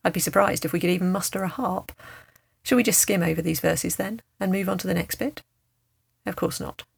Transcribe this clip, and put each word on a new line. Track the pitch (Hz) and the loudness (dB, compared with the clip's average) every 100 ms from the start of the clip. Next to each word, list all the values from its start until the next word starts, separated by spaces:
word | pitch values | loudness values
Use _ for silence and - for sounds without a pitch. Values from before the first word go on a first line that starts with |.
I'd | 175 | 0
be | 175 | 0
surprised | 165 196 202 - | 2 4 4 0
if | - | -2
we | 175 | 0
could | 175 | 2
even | 180 180 | 2 2
muster | 190 - 196 | 0 -2 -2
a | 185 | -4
harp. | - 254 185 - - - - - _ _ _ | -2 -2 -2 -6 -18 -20 -20 -20 _ _ _
Shall | - | 2
we | 247 | 4
just | 226 - | 4 2
skim | - 196 | 4 2
over | 165 160 | 2 0
these | 165 160 | 0 0
verses | 165 165 175 | 0 0 -2
then | - 190 226 _ _ | -4 -6 -8 _ _
and | 196 | 0
move | 190 190 | 0 0
on | 190 | -2
to | 185 | 0
the | |
next | 175 - | -2 -2
bit? | - 262 - _ _ _ _ _ _ _ _ - | -2 -4 -4 _ _ _ _ _ _ _ _ -8
Of | |
course | 175 - 135 | -2 -2 -2
not. | - - - | -8 -10 -20